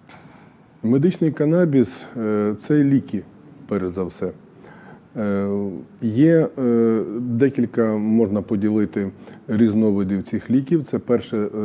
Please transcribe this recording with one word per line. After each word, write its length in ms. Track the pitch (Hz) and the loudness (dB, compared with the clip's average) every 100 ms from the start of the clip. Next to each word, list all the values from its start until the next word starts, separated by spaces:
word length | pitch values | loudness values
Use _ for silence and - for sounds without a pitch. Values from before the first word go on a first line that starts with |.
| - - - - - _ _ - | -20 -20 -20 -20 -20 _ _ -8
Медичний 480 | 110 131 165 180 160 | 0 2 2 2 -2
канабіс, 680 | 131 151 170 180 135 113 - - - | 0 0 2 4 4 2 -2 -14 -6
е, 380 | 110 107 104 104 | -2 0 0 -2
це 240 | - 151 | 0 2
ліки, 400 | 139 139 - 101 - - - - - | 4 2 0 -6 -10 -18 -20 -18 -6
перш 200 | 101 92 | -4 -4
за 160 | 90 | -4
все. 280 | 90 - 92 - - - - - - - - - | -6 -6 -8 -8 -18 -20 -20 -20 -20 -20 -16 -8
Е, 300 | 107 98 98 101 101 87 - - | -4 -2 -2 -4 -6 -8 -14 -8
є, 460 | 120 110 160 165 151 - | -4 2 4 4 2 -2
е, 440 | 123 117 117 113 87 107 | 0 2 2 2 -2 -6
декілька, 800 | 123 117 135 - 117 - 113 107 | -4 0 2 2 -2 0 0 0
можна 440 | 107 110 110 104 | 0 2 2 0
поділити 680 | 95 107 104 107 104 - 98 92 - - - | -2 -2 0 0 0 -2 -6 -8 -18 -16 -4
різновидів 760 | 107 113 104 110 101 95 98 | 2 2 4 2 2 0 -2
цих 280 | 90 110 - | -4 -6 -2
ліків. 320 | 123 135 170 | -2 2 -2
Це 160 | 135 117 | 0 -6
перше, 380 | - 120 - 113 | -2 -2 -2 -4
е, 120 | 104 107 | -4 -4